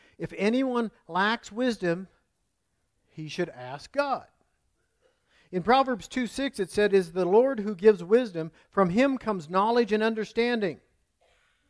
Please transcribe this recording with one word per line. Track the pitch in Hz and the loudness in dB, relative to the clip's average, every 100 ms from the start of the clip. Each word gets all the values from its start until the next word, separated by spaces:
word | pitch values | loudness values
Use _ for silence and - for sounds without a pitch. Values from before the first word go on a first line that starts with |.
| _ - | _ -14
"If | 165 | -12
anyone | - 202 247 269 240 220 - - | -4 0 0 0 -2 -4 -8 -6
lacks | 175 202 226 - | -2 0 -2 -6
wisdom, | 208 254 214 175 170 190 _ _ _ _ _ _ _ _ _ _ | -4 -2 0 -2 -2 -6 _ _ _ _ _ _ _ _ _ _
he | - 156 | -14 -10
should | 160 170 | -6 -6
ask | 127 123 143 - | -8 -12 -12 -10
God." | 277 285 240 - _ _ _ _ _ _ _ _ _ _ _ _ | -4 -2 -4 -8 _ _ _ _ _ _ _ _ _ _ _ _
In | 180 | -4
Proverbs | 170 262 262 220 - | 2 2 2 -2 -6
two | 254 233 | -6 -4
six, | - 277 - | -4 -6 -4
it | 180 | -4
said, | - 208 | 0 2
"Is | 196 170 | 2 0
the | 175 175 | -2 2
Lord | 208 262 233 | 4 4 0
who | 202 180 | -6 4
gives | 214 190 | 4 4
wisdom, | 170 233 240 165 160 - _ | 4 2 2 -6 -8 -10 _
from | 196 185 | 2 2
him | 202 277 262 | 4 2 0
comes | 220 196 151 | -4 -6 -2
knowledge | 185 214 240 214 | 0 2 2 2
and | 214 | 2
understanding." | 220 220 202 233 240 240 190 127 _ _ _ _ _ _ _ _ _ | 0 -2 -4 -2 -2 0 -2 -4 _ _ _ _ _ _ _ _ _